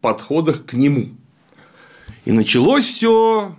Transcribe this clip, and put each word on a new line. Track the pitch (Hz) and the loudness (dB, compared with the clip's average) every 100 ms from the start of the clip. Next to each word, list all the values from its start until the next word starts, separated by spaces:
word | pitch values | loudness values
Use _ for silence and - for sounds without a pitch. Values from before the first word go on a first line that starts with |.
подходах | 120 - - 151 156 139 | -4 -6 -4 -2 -2 -4
к | - | -6
нему. | 123 143 139 107 - _ _ _ _ - _ - - - - | 0 0 0 -4 -12 _ _ _ _ -20 _ -20 -20 -20 -14
И | - | -2
началось | 113 107 127 143 277 226 | 0 0 2 2 2 0
все | - 226 220 226 220 202 | -2 2 4 4 0 -4